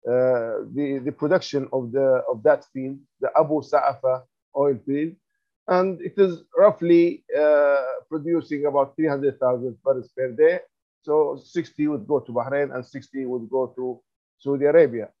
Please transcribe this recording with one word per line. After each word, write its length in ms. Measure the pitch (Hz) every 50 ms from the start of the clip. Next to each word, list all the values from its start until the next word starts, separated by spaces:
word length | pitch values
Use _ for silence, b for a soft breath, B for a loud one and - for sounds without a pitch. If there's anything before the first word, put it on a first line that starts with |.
| _
uh, 580 | - 120 127 127 127 127 123 113 113 110 - 110 107 -
the, 280 | 135 147 139 139 135 123
the 60 | 147
production 560 | - _ 147 151 180 180 - - - 143 135 -
of, 200 | - 131 123 117
the, 320 | 113 139 135 135 131 127 - -
of 120 | 127 110
that 240 | 107 - 143 139 - _ _
field, 240 | 131 131 131 139 139 _ _ _ _
the 80 | 135 131 -
Abu 240 | 151 160 143 156 151
Sa'fa 640 | - - - 143 135 143 135 - - 131 127 127 127 _ _ _ _ _ _
oil 240 | 135 143 143 135 117 _
field. 260 | - 139 143 156 165 170 _ _ _ _ _ _ _ _ _ _
And 340 | - 185 180 185 190 185 156
it 140 | - 180 -
is 260 | 202 196 185 170 165 - _ -
roughly, 680 | 165 190 208 202 - 170 170 170 170 170 175 - - _ _ - 143
uh, 420 | 151 151 151 147 147 143 143 139 131 131 127 - - _
producing 560 | 156 160 143 165 170 165 143 - 151 143 143
about 300 | 147 135 143 139 139 _
three 120 | - 160
hundred 320 | 156 143 139 139 139 131 _
thousand 380 | 131 127 127 123 123 127 113 _ _
barrels 240 | 135 135 127 117 - _
per 140 | - 131 131
day. 280 | 117 117 156 160 175 180 - _ _ _ _ _ _ _ _
So 360 | 156 151 151 151 143 139 139 -
sixty 440 | _ - 175 160 - _ - 151
would 200 | 151 151 127 104
go 120 | 120 147 135
to 120 | - -
Bahrain 420 | 120 120 117 131 139 143 143 135 131
and 100 | 127 123
sixty 440 | _ - 135 113 _ - 135 131
would 200 | 123 123 123 117 110
go 180 | 127 131 131 127 127
to 260 | 127 127 127 120 117 _ _ _ _ _ _ _ _
Saudi 260 | _ 139 139 135 139
Arabia. 440 | 143 151 170 160 135 120 113 104 - _ _